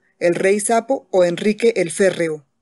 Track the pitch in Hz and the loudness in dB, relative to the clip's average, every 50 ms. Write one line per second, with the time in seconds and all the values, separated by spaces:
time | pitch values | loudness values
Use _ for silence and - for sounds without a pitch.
0 | _ _ _ - 170 175 175 170 - 190 202 208 202 - 233 226 226 - 269 - | _ _ _ -2 -2 0 0 2 2 0 0 0 0 0 0 0 0 -2 -4 -4
1 | - _ - 190 180 175 175 165 196 214 208 208 - 233 220 - 180 170 - - | -4 _ 0 2 2 2 0 -2 -2 -2 -2 0 0 0 0 0 -2 -4 -2 0
2 | 202 185 165 165 170 160 156 151 - _ _ _ | 0 0 0 0 -4 -6 -6 -8 -14 _ _ _